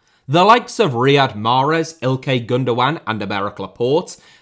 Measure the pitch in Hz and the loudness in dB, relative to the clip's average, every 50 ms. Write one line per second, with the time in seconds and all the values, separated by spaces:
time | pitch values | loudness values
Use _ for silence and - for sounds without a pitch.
0 | _ _ _ _ - - 139 175 185 208 233 247 - - - - 220 156 123 117 | _ _ _ _ -6 0 2 4 6 6 6 4 4 -4 -2 0 0 0 2 2
1 | 127 135 143 143 135 120 104 107 107 113 123 131 135 151 160 165 160 160 - - | 2 4 4 4 2 0 -2 -4 -2 0 2 2 2 2 0 -2 -2 -4 -8 -6
2 | - 131 131 131 - 147 131 127 117 104 120 127 131 123 117 123 123 139 160 - | -4 -2 -2 -2 -2 -4 -4 -4 -2 -2 -2 -2 0 -2 0 0 0 -2 -2 -4
3 | - 104 113 104 107 98 107 98 98 101 - - 98 95 - - 120 127 147 175 | -6 -8 -6 -6 -6 -6 -4 -4 -6 -6 -8 -10 -14 -12 -6 -4 -2 0 0 0
4 | 180 - - - _ - - _ | -2 -4 -16 -18 _ -20 -20 _